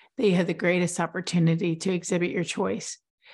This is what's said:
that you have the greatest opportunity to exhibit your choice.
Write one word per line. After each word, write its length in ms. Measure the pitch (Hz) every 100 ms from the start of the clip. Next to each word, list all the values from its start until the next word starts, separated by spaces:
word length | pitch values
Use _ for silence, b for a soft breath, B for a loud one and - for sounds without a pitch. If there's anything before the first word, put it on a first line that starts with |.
| b -
that 80 | 208
you 80 | 180
have 120 | 175
the 60 |
greatest 460 | 165 175 180 175 -
opportunity 760 | 170 180 175 175 165 165 175 160
to 160 | 190
exhibit 380 | 180 - 180 170
your 140 | 175 160
choice. 520 | - 190 113 - - _ _ B